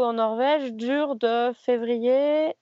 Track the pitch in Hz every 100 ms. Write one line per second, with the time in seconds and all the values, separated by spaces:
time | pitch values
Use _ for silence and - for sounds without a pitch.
0 | 240 226 220 226 269 302 262 220 233 285
1 | 294 240 233 233 240 240 - 240 233 240
2 | 233 262 285 302 311 -